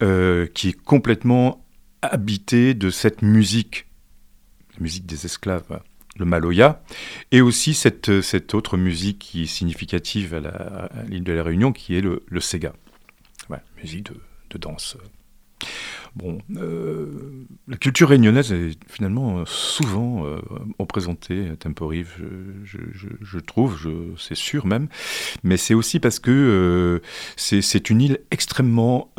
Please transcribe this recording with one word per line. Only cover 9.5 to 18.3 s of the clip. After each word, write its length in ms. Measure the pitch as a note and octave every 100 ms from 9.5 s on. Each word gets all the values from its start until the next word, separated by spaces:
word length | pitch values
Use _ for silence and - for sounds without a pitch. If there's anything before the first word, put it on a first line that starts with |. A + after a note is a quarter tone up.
| - F2 D#2+ - F2 - G#2+ F#2
à 60 | E2
la, 100 | D2
à 540 | F2+ - G2 F2 A#2
l'île 200 | A2 F#2+
de 100 | F2+
la 100 | E2
Réunion, 280 | E2 E2+ C3
qui 240 | - - F2+
est 60 |
le, 220 | G2 E2+ -
le 120 | F2
Sega. 340 | - F2 D#2+ - _ _ _ _ _ - -
Voilà, 140 | C#2+ - -
musique 320 | D#2 E2+ G#2
de, 80 | - - - -
de 80 | E2+
danse. 400 | D#2+ D2+ - - G2+ _ _ _ _ - - - - - - -
Bon, 240 | F2+ E2+ G#2+ G3+
euh, 880 | E3+ E3 D#3+ D#3 D3+ C#3+ C#3 C3+ B2+ - -
la 100 | B2
culture 320 | C3+ C3 D#3
réunionnaise 420 | C#3 A2